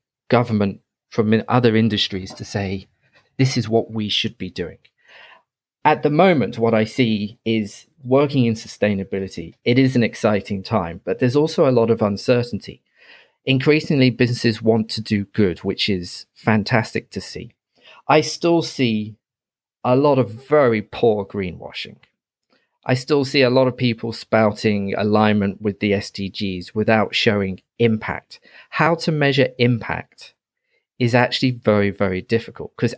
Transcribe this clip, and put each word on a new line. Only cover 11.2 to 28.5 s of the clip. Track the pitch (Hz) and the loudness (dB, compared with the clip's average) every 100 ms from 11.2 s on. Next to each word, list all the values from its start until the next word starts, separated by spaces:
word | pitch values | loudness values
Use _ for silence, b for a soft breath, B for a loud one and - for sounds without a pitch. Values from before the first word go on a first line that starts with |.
| 127 139 | 0 2
also | 156 - 147 | 0 2 2
a | |
lot | 120 113 | 4 2
of | 113 | 2
uncertainty. | 107 101 - 123 120 98 - - _ b b b b b | 0 -2 0 0 0 -8 -10 -20 _ b b b b b
Increasingly, | - 131 143 151 151 147 127 | -2 0 2 0 2 2 2
businesses | 110 123 123 120 110 | 2 0 0 -2 0
want | 110 113 110 | 2 0 0
to | - | -6
do | 107 104 98 | -4 -2 -2
good, | - 98 82 | 0 0 0
which | 98 92 - | -6 -4 -2
is | 95 87 - - | -2 -4 -12 -16
fantastic | _ - 110 101 120 117 113 - | _ 0 0 2 -2 -2 -6 -8
to | 101 | -12
see. | - - 123 _ _ b b b - | -12 -14 -16 _ _ b b b 2
I | 151 | 2
still | 156 - 170 170 | 2 -2 0 0
see | 156 - 123 107 107 104 _ _ _ _ _ _ | 0 -2 0 0 -6 -12 _ _ _ _ _ _
a | - 131 | 0 2
lot | 147 131 | 4 2
of | 107 | 0
very | 110 - 151 131 110 | -4 0 4 4 2
poor | - - 120 107 | -4 0 2 2
greenwashing. | 98 98 92 85 - - - 67 _ _ _ _ _ _ _ _ | -4 -6 -8 -8 -14 -14 -16 -18 _ _ _ _ _ _ _ _
I | - | -2
still | 131 - 147 | -2 2 0
see | 135 143 | 2 2
a | 123 | 4
lot | 127 131 | 4 2
of | 123 | 2
people | 127 113 117 | -2 -2 -6
spouting | 110 - 110 107 104 110 101 98 | -10 0 4 4 2 0 0 -2
alignment | - 104 107 107 104 101 92 | -2 2 4 4 2 0 -4
with | 107 95 | -6 -2
the | 107 | 0
S | 98 - | 0 -2
D | - 98 | -8 -10
Gs | - 98 92 - | -6 -6 -6 -8
without | 110 107 110 101 | -4 2 2 2
showing | - 120 104 98 92 _ - | 0 0 0 -2 -6 _ -2
impact. | 117 110 - - _ - B | 0 0 -4 -10 _ -20 B